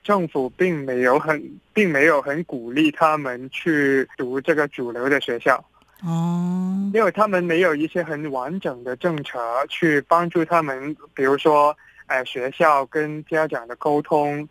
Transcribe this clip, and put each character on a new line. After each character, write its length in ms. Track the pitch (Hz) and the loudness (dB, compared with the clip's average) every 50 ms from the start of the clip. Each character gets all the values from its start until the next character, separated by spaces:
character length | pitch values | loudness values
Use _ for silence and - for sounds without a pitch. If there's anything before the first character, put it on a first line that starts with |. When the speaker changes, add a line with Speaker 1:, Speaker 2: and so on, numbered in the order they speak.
| - | -2
Speaker 1:
政 220 | - 208 190 170 151 | 0 0 0 0 -2
府 200 | - 143 131 123 | -2 -2 -2 -2
并 340 | - - 180 185 165 147 135 | -2 0 0 0 0 -2 -4
没 180 | 135 127 123 | -4 0 2
有 160 | 127 123 135 151 | 4 4 4 4
很， 240 | 143 151 151 143 - - - - _ _ | 2 0 -4 -4 -4 -12 -16 -20 _ _
并 180 | - 214 208 175 | 0 0 2 2
没 140 | 147 135 147 | 4 4 4
有 180 | 165 151 139 | 4 4 2
很 200 | 131 143 143 165 - | 0 -2 -4 -4 -6
鼓 260 | - - 123 113 120 | -8 -8 -10 -8 -4
励 200 | 127 151 160 147 | 0 0 2 2
他 280 | - - 165 156 156 147 | 2 2 2 2 2 0
们 300 | 143 131 123 120 131 127 | -2 -6 -8 -8 -10 -12
去 580 | - - - 175 156 147 139 139 135 135 127 - - | -10 -6 -2 -2 0 2 2 2 2 2 0 -2 -6
读 240 | - 135 123 131 139 | -8 -6 -4 -4 -4
这 140 | - 170 156 | 0 0 0
个 140 | 151 147 147 | 0 0 -2
主 240 | - - 123 120 | -4 -6 -8 -6
流 160 | 117 120 127 139 | -4 -2 0 0
的 120 | 143 135 | 0 0
学 180 | - 135 120 117 | -2 -4 -6 -2
校。 240 | - 147 127 120 - _ _ _ _ _ _ - | 0 0 0 0 -2 _ _ _ _ _ _ -10
Speaker 2:
哦。 880 | 185 165 165 165 170 170 175 175 175 180 180 185 185 185 190 196 196 202 196 | -6 -4 -2 -2 -2 -2 -2 -2 -2 -2 -2 -2 -2 -2 -2 -2 -2 0 2
Speaker 1:
因 100 | 220 214 | 2 2
为 60 | 180 | 2
他 160 | - 202 214 | 2 2 0
们 160 | 214 190 175 | 2 2 0
没 180 | 175 175 160 170 | 0 2 2 2
有 140 | 185 165 151 | 4 2 2
一 120 | 143 160 156 | 0 -2 -2
些 140 | - 180 | -2 -4
很 280 | 160 160 151 143 156 147 | -4 -4 -6 -6 -6 -6
完 300 | 135 127 123 147 180 190 | -4 -4 -4 -4 -6 -6
整 240 | - 156 127 120 123 | -6 -6 -8 -8 -8
的 100 | 127 127 | -10 -6
政 200 | - - 175 160 147 135 | -2 -2 -2 -2 -2 -6
策 140 | - - 123 117 117 120 131 147 - | -8 -6 -6 -4 -2 -2 -2 -2 -2
去 320 | - - 175 156 147 143 | -2 0 2 2 2 2
帮 260 | - - 165 170 175 175 | 2 2 2 2 2 2
助 140 | - 170 160 | 0 -2 0
他 180 | 160 175 165 | 2 2 2
们， 340 | 156 139 131 131 139 151 151 - - - - | 2 0 -4 -6 -8 -10 -10 -10 -14 -12 -4
比 100 | - 131 | 0 0
如 120 | 135 143 | 2 2
说， 400 | 139 - 160 151 147 147 147 151 _ - - _ - - | 4 4 4 6 6 6 4 2 _ -10 -20 _ -16 -8
呃， 180 | - 139 131 127 | -4 -2 -2 -4
学 260 | - - 131 123 135 | -4 -6 -6 -6 -4
校 340 | - - 170 156 147 139 135 | 0 2 4 4 4 4 2
跟 380 | - - 156 151 151 151 151 151 | 0 -2 -4 -2 -4 -6 -8 -8
家 240 | - 160 156 156 151 | -4 -2 0 0 0
长 180 | 151 123 117 | -2 -6 -8
的 80 | 120 120 | -10 -10
沟 240 | - - 151 147 147 | -4 -2 0 0 0
通， 480 | 151 - 165 151 147 147 143 147 151 - | 0 0 0 2 2 0 -2 -4 -8 -6